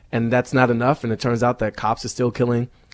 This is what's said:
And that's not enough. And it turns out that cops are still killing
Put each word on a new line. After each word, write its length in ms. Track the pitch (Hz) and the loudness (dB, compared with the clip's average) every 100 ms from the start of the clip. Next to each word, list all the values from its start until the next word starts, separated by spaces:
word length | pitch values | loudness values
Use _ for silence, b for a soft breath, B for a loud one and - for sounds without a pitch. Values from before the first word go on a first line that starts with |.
| b | b
And 220 | 117 117 | -4 0
that's 180 | 123 127 | 0 2
not 160 | 131 123 | 2 2
enough. 340 | 117 123 151 117 | 2 2 0 -2
And 80 | |
it 60 | 107 | -4
turns 220 | 123 117 | -2 0
out 160 | 120 123 | 0 0
that 180 | 107 - | -4 -2
cops 260 | 110 117 | -4 -2
are 60 | 117 | -4
still 220 | - 123 | -2 -2
killing 360 | - 120 120 123 b b | 0 0 0 -2 b b